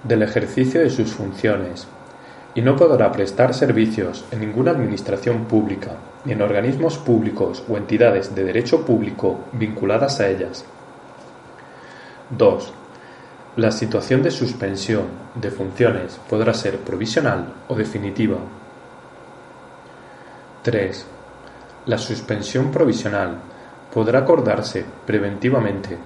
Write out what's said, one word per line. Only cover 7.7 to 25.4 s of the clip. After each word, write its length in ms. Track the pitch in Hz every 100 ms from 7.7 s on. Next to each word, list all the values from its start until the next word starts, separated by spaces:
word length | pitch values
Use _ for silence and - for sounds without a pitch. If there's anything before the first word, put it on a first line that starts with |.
| 104
entidades 580 | 101 107 120 98 95
de 100 | 95
derecho 420 | 95 104 123 160 147
público 540 | 110 101 - 95 - -
vinculadas 680 | 113 107 - 98 110 135 -
a 80 | 101
ellas. 360 | 95 - - - - - - - - - - - - - - - - - - -
Dos. 420 | 127 - - - - - - - - - - - -
La 140 | 110
situación 520 | - 113 117 - 131
de 80 | 170
suspensión 760 | - 120 - 98 98 - 107 87 - -
de 160 | 120 101
funciones 680 | - 95 - 120 98 90 - -
podrá 260 | 107 110
ser 240 | 110 101 -
provisional 720 | - 92 113 165 135 95 87 - -
o 60 |
definitiva. 600 | 107 107 107 98 95 107 90 - - - - - - - - - - - - - - - - - - - - - -
Tres. 440 | - 110 95 98 - - - - - - - - -
La 120 | 107
suspensión 720 | - 107 - 104 - 127 143
provisional 640 | - 143 107 104 101 92 - - - - - -
podrá 260 | 113 113 131
acordarse 640 | 139 160 107 101 - - 87 - -
preventivamente 920 | 107 101 98